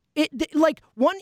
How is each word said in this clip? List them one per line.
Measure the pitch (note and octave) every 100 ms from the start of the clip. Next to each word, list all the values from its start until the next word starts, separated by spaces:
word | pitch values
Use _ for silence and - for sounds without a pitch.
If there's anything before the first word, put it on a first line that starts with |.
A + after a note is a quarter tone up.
| _
It, | - D4+ B3
th-, | D#4+
like, | D4+ D#4+ B3 _
one | - C#4 G4